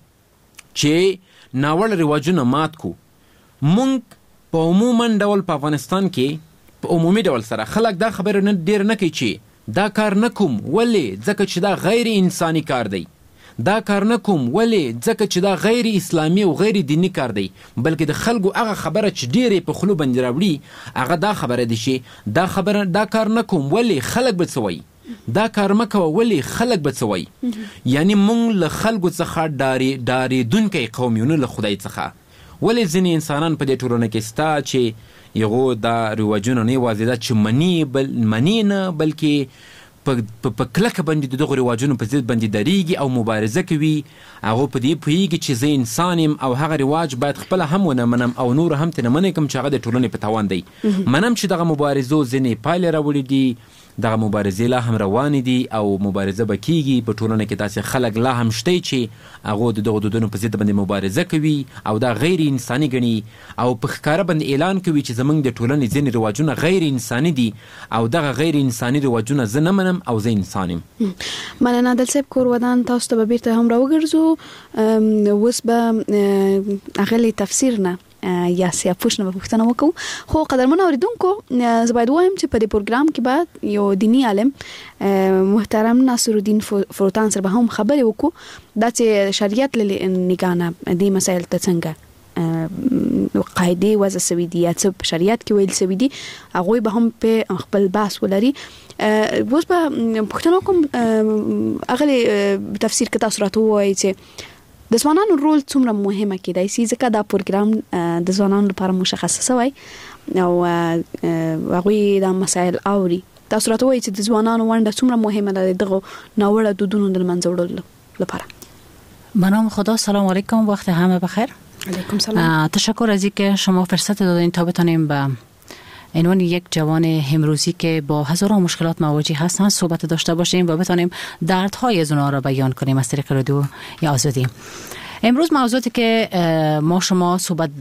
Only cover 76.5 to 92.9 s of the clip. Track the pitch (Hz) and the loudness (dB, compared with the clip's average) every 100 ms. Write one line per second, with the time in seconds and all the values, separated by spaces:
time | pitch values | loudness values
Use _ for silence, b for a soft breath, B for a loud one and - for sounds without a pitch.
76.5 | 196 202 196 - - 202 226 226 208 196 | 2 0 -6 -6 -4 0 2 2 0 -4
77.5 | - 262 220 185 185 _ - 190 180 175 | 0 0 0 -2 -4 _ -8 -2 0 0
78.5 | 180 180 - 190 175 233 - 190 185 - | 2 0 0 -2 0 -2 -2 -4 -6 -2
79.5 | 220 233 247 294 - B B B 320 302 | 0 2 2 0 0 B B B -2 0
80.5 | 262 254 330 370 262 415 466 370 415 - | 2 2 4 2 2 -2 0 -2 -2 -2
81.5 | 247 240 226 233 240 233 311 370 381 294 | -2 2 2 2 2 2 4 2 0 -2
82.5 | 226 220 214 202 233 302 285 247 277 349 | 0 2 0 0 2 2 2 0 2 0
83.5 | - 214 208 202 196 214 254 247 202 262 | -4 -2 0 2 2 4 4 4 2 0
84.5 | - B B B B 196 196 190 190 190 | -2 B B B B 0 2 4 4 4
85.5 | 214 208 220 226 247 262 240 233 214 202 | 2 2 0 4 4 4 2 2 0 2
86.5 | 214 - 202 190 - 196 220 214 196 190 | 0 0 -2 -2 0 0 2 0 0 0
87.5 | 226 233 - 214 285 226 - 294 - B | 2 0 0 0 2 2 2 -2 -4 B
88.5 | B B 208 233 233 226 208 196 196 202 | B B -2 -2 2 2 2 0 0 0
89.5 | 220 269 233 208 190 185 185 180 180 185 | 0 0 0 -2 -2 -2 0 0 0 0
90.5 | 175 170 175 - 180 202 190 190 180 175 | 0 -2 -4 -4 0 2 2 0 -2 -2
91.5 | 180 - 170 165 156 - - - - 165 | -2 0 0 -2 -10 -18 -20 -10 -4 -2
92.5 | 165 160 190 - | -2 -4 -4 -2